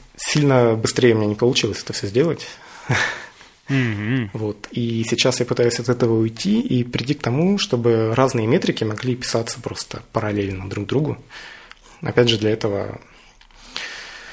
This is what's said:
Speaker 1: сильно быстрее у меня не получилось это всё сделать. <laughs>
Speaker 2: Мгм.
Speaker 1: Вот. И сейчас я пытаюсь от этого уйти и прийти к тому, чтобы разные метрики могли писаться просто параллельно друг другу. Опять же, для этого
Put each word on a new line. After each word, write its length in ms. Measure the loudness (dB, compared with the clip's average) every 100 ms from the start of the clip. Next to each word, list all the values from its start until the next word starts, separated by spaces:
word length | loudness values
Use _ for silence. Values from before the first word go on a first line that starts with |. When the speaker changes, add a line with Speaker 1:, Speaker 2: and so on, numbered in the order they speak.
| -16 -4
Speaker 1:
сильно 580 | 2 4 6 6 6
быстрее 400 | 4 0 4 6
у 20 | 6
меня 100 | 2
не 60 |
получилось 480 | 2 2 2 -2 -4
это 100 | -6
всё 120 | -6 -2
сделать. 400 | 2 2 0 -10 -16 -20 -10 -2
<laughs> 800 | -2 -2 -6 -12 -20 -20 _ -2
Speaker 2:
Мгм. 640 | 0 0 -2 -2 -2 -4
Speaker 1:
Вот. 360 | -4 -6 -6 -8
И 320 | -4 -2 0
сейчас 340 | 0 2 2 2
я 60 | 0
пытаюсь 320 | 2 2 2
от 100 | 0
этого 260 | 2 2 2
уйти 420 | 0 -2 0 0
и 220 | 2 0
прийти 320 | 0 -4 -4
к 80 | -2
тому, 340 | -2 0 2 0
чтобы 560 | 0 0 2 2 2 2
разные 320 | 2 2 2
метрики 340 | 2 0 -2
могли 300 | -4 -4 -4
писаться 460 | -4 -2 -2 -2 -6
просто 420 | -6 -8 -8 -10 -6
параллельно 560 | -4 -2 -2 -2 -4 -6
друг 180 | -6 -2
другу. 300 | -2 -2 -6 -12 -18 -18 -20 -20 -20 -20 -12
Опять 260 | -2 4 4
же, 80 | 4
для 140 | 0
этого 500 | 0 -2 -2 -6 -10 -18 -20 -20 _ -20 -20 -14 -12 -10 -12 -16 -18 -18